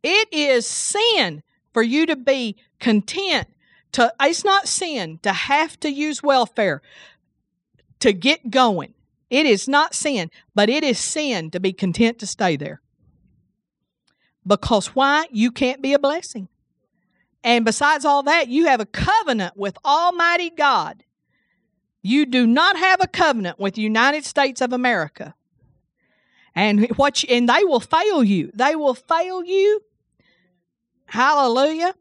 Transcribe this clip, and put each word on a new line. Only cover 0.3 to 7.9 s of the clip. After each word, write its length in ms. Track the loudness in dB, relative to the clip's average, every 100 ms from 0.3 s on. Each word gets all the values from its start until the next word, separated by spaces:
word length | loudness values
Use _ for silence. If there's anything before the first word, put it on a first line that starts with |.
is 340 | -2 0 0 -2
sin 760 | -8 -6 -2 0 0 -2 -6 _ _ _
for 100 | -2
you 240 | 0 0 0
to 100 | -2
be 400 | -2 -2 -4 -10 _ _
content 720 | 0 0 0 -6 -4 -4 -6 _ _ _ _
to, 200 | 0 0 2
it's 240 | 0 0
not 240 | 0 0 0
sin 500 | -6 -6 -6 -8 -6
to 100 | -4
have 460 | -4 -2 0 -2 -4
to 100 | -8
use 320 | -4 -6 -2
welfare 600 | 2 2 0 -2 -4 -4 _ -20 -20 _ _ _ _ _ _ _ _